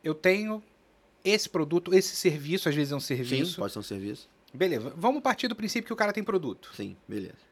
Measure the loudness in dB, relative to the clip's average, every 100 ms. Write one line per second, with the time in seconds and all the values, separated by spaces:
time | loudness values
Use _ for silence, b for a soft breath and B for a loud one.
0 | -4 2 4 4 0 -6 -10 _ _ _
1 | _ _ 2 2 2 0 2 0 6 4
2 | 4 2 2 2 -2 0 2 2 0 -2
3 | -2 -2 0 0 0 -2 -4 -4 -6 -6
4 | -6 -8 -14 _ _ -2 0 0 -4 0
5 | 0 2 0 0 -2 -2 -2 -4 -4 0
6 | 0 2 0 0 0 -8 -12 -10 -10 -10
7 | -8 -8 -8 -14 _